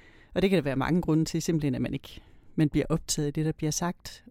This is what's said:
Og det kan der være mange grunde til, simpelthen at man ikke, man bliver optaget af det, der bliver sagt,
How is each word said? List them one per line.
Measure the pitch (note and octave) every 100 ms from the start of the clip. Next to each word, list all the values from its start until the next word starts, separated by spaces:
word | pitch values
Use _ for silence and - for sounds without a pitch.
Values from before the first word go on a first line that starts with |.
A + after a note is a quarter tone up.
| - - -
Og | F3+
det | F#3+
kan | F#3
der |
være | C#3 C3
mange | C3 F3
grunde | E3+ D#3
til, | D#3+ E3
simpelthen | - E3 D3
at | A#2+
man | B2+
ikke, | D3 - - - - -
man | - D#3
bliver | D#3 -
optaget | D#3+ - - D3
af |
det, | D#3
der | D#3
bliver | - D#3
sagt, | - E3+ - - - -